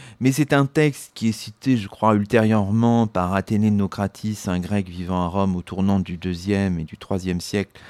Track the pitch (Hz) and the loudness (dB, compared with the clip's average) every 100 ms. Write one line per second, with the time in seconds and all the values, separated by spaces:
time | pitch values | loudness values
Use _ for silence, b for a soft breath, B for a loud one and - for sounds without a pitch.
0 | B B 127 135 139 139 139 156 151 - | B B 0 2 2 2 2 2 2 0
1 | - - 113 110 - - 135 120 98 - | -12 -4 -2 -2 -8 -6 0 0 -2 0
2 | 110 104 101 117 110 110 98 110 117 117 | 2 2 4 4 4 2 2 2 4 2
3 | 110 90 90 98 - 107 107 104 98 - | 2 0 0 -2 0 2 2 2 0 -2
4 | 98 - 110 104 101 90 87 101 90 87 | -6 -4 -8 -6 -4 -2 -2 -2 -4 -8
5 | 87 90 87 98 98 90 - 92 98 98 | -4 -2 -2 0 0 -2 -6 -2 0 0
6 | 87 87 92 87 95 98 98 85 78 - | -2 -6 -6 -4 -2 0 0 -2 -6 -10
7 | - 98 92 87 - 104 95 - B | -6 -6 -2 -4 -2 -4 -4 -10 B